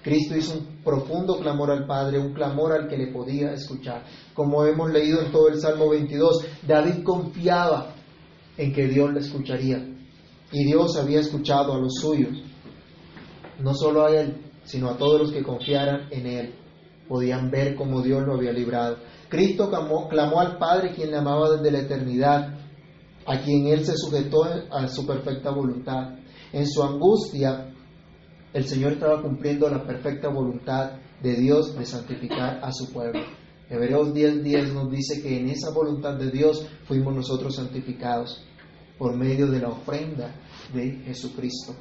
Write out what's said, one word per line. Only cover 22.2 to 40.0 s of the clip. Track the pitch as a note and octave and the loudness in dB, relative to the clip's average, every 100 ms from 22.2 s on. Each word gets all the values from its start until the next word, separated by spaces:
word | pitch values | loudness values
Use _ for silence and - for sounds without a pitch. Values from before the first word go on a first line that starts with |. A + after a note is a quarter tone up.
| C#3+ D3 C#3+ - - - - - - - - | 4 4 2 -10 -16 -20 -20 -20 -20 -18 -4
a | C3+ | -4
quien | D3 C#3+ C#3+ | 2 2 4
él | D3+ | 4
se | F#3+ D3+ | 2 -2
sujetó | D3 C#3+ C#3 D#3 D#3+ E3+ - | -2 -2 2 2 2 0 -4
a | C#3 C3 | -4 -4
su | - C#3+ | -4 -4
perfecta | C3 C#3+ C3 D3 | -4 -4 -4 -4
voluntad. | C#3 B2+ B2 - C3 B2+ - - - - | -2 -2 -4 -6 -6 -6 -12 -20 -20 -10
En | C#3+ C#3+ | -2 -2
su | C#3+ | 0
angustia, | C#3+ C#3+ F3+ A3 - C#3+ C3 C3 - - - - - - - - - | 0 4 4 4 2 0 0 0 -8 -18 -20 -20 -20 -20 -20 -20 -8
el | C#3 B2+ | -4 -2
Señor | C3+ C#3+ | 0 0
estaba | D3 D#3 D3+ | 2 2 2
cumpliendo | D3 B2+ D3 C#3+ D3+ | 0 -4 -2 2 2
la | C#3 - | 0 -4
perfecta | - D3 C#3 D3 | -6 -6 -4 -4
voluntad | C3+ B2 A#2+ - C3 C3+ - - - | -2 -4 -4 -4 -4 -4 -8 -20 -6
de | B2+ | -2
Dios | A#2+ C3 D3 - C#3 | 2 4 4 4 -4
de | |
santificar | A#2+ B2 A2+ B2+ B2 C#3+ B2+ B2+ | -8 -10 -10 -10 -6 -4 -4 -4
a | C3 | -8
su | C3 B2 | -8 -10
pueblo. | B2 A#2 A2 G2 - - - - | -8 -6 -6 -8 -16 -20 -20 -8
Hebreos | A#2+ B2 C#3+ D3 | -2 2 2 2
diez | D3 D3+ D3+ | 4 2 2
diez | D3 D3 C#3 | 2 0 0
nos | C#3 C3+ | -2 -4
dice | C3+ C#3 D3 | -4 -4 -6
que | C#3+ B2 | -4 -2
en | B2+ | -2
esa | D3 D#3+ | -4 -4
voluntad | D3+ D#3 C#3+ C#3+ | 0 0 -2 -4
de | C3+ C3 | -4 -4
Dios | C3 D3+ D3+ - - - | 2 2 2 -6 -16 -4
fuimos | C3+ C3+ | 0 0
nosotros | C3+ B2+ C3 C#3+ C3+ | -2 -4 -4 -4 -6
santificados | B2+ C3 B2 A#2+ B2 A#2+ A#2+ - - - - - - - | -8 -10 -10 -8 -4 -4 -4 -12 -20 -20 -20 -20 -20 -6
por | B2 | -4
medio | B2 C3 C#3 C#3 | 0 0 2 2
de | C3 | 2
la | A#2+ | -2
ofrenda | A2+ - C#3+ | -6 -6 -6